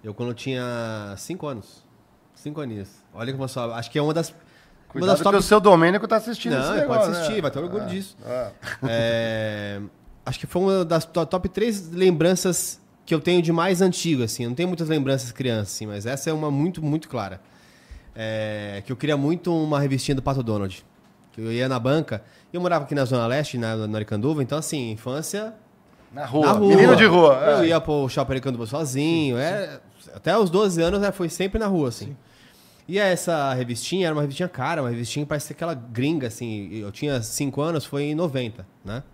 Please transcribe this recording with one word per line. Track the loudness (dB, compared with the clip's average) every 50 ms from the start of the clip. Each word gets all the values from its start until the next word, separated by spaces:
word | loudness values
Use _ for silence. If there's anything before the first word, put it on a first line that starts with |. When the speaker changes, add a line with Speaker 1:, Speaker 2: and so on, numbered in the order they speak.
| -12
Speaker 1:
Eu, | -12 -8
quando | -6 -6 -6
eu | -6
tinha | -6 -6 -6 -4 -4 -4 -6 -6 -6 -6 -6 -8 -8 -10 -10 -12
cinco | -14 -12 -12 -10 -10 -8
anos, | -10 -10 -10 -14 -16 -20 -20 _ _ _ _ _ _ _ _ _ _ _
cinco | -14 -14 -12 -10 -8
aninhos, | -8 -8 -8 -10 -10 -12 -16 -20 _ _
olha | -14 -10 -8 -8
como | -6 -6 -8
eu | -8
sou, | -6 -6 -6 -6
acho | -6 -8 -10 -6
que | -4 -2
é |
uma | -2 0 0
das, | -2 -4 -4
uma | -8 -20 -20 _ _ -20 _ _ _ _ _ _
Speaker 2:
Cuidado | -6 -2 2 2
Speaker 1:
das | 4 4
Speaker 2:
que | 4
Speaker 1:
top | 4 4
Speaker 2:
o | 4
seu | 6 6 6 6
Domênico | 8 8 8 8 8 6 4 2 0 0
tá | 0
assistindo | 0 0 -4 -10 -6 -4 -2
Speaker 1:
Não, | -2 0
Speaker 2:
esse | -2 -2
Speaker 1:
ele | -2 -2 0
pode | 0 2 2
Speaker 2:
negócio, | 2 2
Speaker 1:
assistir, | 0 -2 -2 -2 -2
Speaker 2:
né? | -2
Speaker 1:
vai | -4 -4
ter | -4 -4
orgulho | -8 -6 -6 -6
Speaker 2:
É, | -6
Speaker 1:
disso. | -6 -8 -8 -10 -12 -16 -18 -12
Speaker 2:
é. | -8 -6 -6 -6 -8 -12 -14 -14 -14 -10 -6 -4
Speaker 1:
É, | -2 0 0 0 0 0 0 -2 -2 -2 -2 -4 -4 -4 -6 -8 -8 -8 -8 -10 -12 _ _ _ -20 -20 -12 _
acho | -8 -8 -8
que | -10
foi | -6 -2 0
uma | 0 2 2 0 0
das | 0 0 0 0
to-, | 0 -2 -2 -2
top | 0 -2 -4 -4 -4
três | -2 0 -2 0 -2 -4 -8 -10
lembranças | -2 4 4 4 4 4 4 2 2 2 2 0 0 0 -4 -6 -10 -14 _ _ _ _ _
que | -2 -2
eu | 0
tenho | 2 4 2 4
de | 4 4
mais | 2 2 2 2 2 4
antigo, | 2 2 2 0 0 0 0 2
assim. | 0 -2 -4 -6 -6
Eu | -6
não | -2
tenho | -2 -2 -4
muitas | -2 -4 -2 0
lembranças | 0 0 2 0 0 -2 -2 -8
crianças, | -8 -4 -2 -2 -2 -2 -4 -6 -8
assim, | -10 -10
mas | -8 -10 -8 -6
essa | -6 -6 -4 -4 -4
é |
uma | -4 -2 -2 -2
muito, | 0 0 0 0 -2 -4
muito | -2 -2 -2 -2 -4 -6
clara. | -6 -6 -6 -6 -10 -14 _ _ _ -20 _ -20 -20 _ _ _ -20 -20 -20 -20 -12
É, | -10 -8 -6 -4 -4 -4 -6 -6 -8 -8 -8 -10 -10 -8
que | -10
eu | -8
queria | -4 -2 -2 0
muito | 0 0 -2 -2 -2 -2 -2 0
uma | 0 0 0 0 0
revistinha | 2 0 0 -2 0 -2 -2
do | -2
Pato | 0 -2 -2 -2
Donald. | -2 -2 -2 -2 -2 -6 -8 -12 -20 _ _ _ _ _ _ _ _ _
Que | _ -10
eu | -6 -4
ia | -2 -2 -2 0
na | -2 -2
banca, | 0 0 0 0 0 -4 -8 -10 -10 -16 -20 -20 _ _
eu | -8 -4
morava | 0 0 0 0 0
aqui | -2 -2
na | 0 0
Zona | 0 0 0 0
Leste, | 0 0 -2 -2 -4 -4
na, | -4 -4 -2 -4 -4 -4
na | -4 -4 -4
Aricanduva, | -4 -4 -4 -2 0 -2 0 -2
então, | -2 -2 -4 -6
assim, | -4 -4 -6 -4 -4 -6
infância | -8 -8 -8 -8 -8 -6 -8 -6 -6 -6 -8 -8 -12 -16 _ _ _ _ _ _ _ _ -20 _
Speaker 2:
Na | -12 -12 -10
rua. | -2 0 4 4
Speaker 1:
na | 6
rua. | 6 6 8 8
Speaker 2:
Menino | 10 10 12 10 10
de | 10 10
rua, | 8 10 10 10 10 8
Speaker 1:
Eu | 8 6 4 4 6
Speaker 2:
é. | 4 4
Speaker 1:
ia | 4 2
pro | 2 0 0 0 0 0
Shopping | 0 -2 -2 0
Aricanduva | -2 -2 -2 -4 -4 -4 -6
sozinho, | -6 -4 -6 -4 -4 -2 -2 0 2 2 2 0 0 0
Speaker 3:
Sim, | -2
Speaker 1:
é, | -2 -2 -2 -4 -6 -8 -12 -18 -20 -20 _ _ -20 -20 -20
até | -6 -2 2 4
os | 4 4 4
doze | 4 4 4 4 2 2
anos, | 2 2 2 0
é, | 0 -2
foi | -2 -2 -4 -4
sempre | -2 -4 -4 -2 -2 -2
na | -2
rua, | 0 0 0 0 -2
assim. | -4 -8 -12 -14
Speaker 3:
Sim. | -14 -16 _ _ _ _ -20 -20 _ _ _ _ _ _ _
Speaker 1:
E | -6 -2 0
essa | 2 2 2 0 0 -2 0 0 0 0 -2
revistinha | -2 -2 -4 -6 -6 -6 -4 -2 0 0 0
era | 0
uma | 0
revistinha | -2 -2 -2 -4 -6 -6
cara, | -4 -6 -4 -4 -2 -2
uma | -2 -4
revistinha | -4 -4 -6 -6 -4 -6 -4
que | -4
parece | -4 -6 -6 -8 -10
aquela | -8 -6 -6
gringa, | -6 -8 -10 -10 -2 0 2 2 2 0 -2
assim. | -4 -6 -6 -8 -6 -6 -6 -8 -8
Eu | -8 -8 -8 -10
tinha | -8 -4 -2 -2 0 -2
cinco | -2 -4 -4 -4 -4 -2 -2 -2
anos, | -2 0 -2 -2 -4
foi | -4 -4 -4 -2
em | -2 -2
noventa, | -2 -2 -2 -2 -4 -4 -4 -8 -12 -20 _ _ _ _
né? | -10 -10 -10 -12 -14